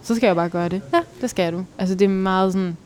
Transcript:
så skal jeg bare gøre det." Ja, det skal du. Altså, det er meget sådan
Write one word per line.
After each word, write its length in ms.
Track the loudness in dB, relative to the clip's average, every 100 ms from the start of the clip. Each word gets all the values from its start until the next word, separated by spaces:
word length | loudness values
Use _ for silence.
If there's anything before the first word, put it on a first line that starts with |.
så 120 | -2
skal 120 | 2 2
jeg 100 | 2
bare 120 | 0
gøre 200 | -2 -2
det." 140 | -4 0
Ja, 80 | -2 -2 -8
det 100 | -6
skal 220 | -2 -2
du. 120 | -2 -10 -6
Altså, 160 | -4
det 100 | 2
er 40 | 2
meget 440 | 2 0 2 2
sådan 240 | 0 -2 -6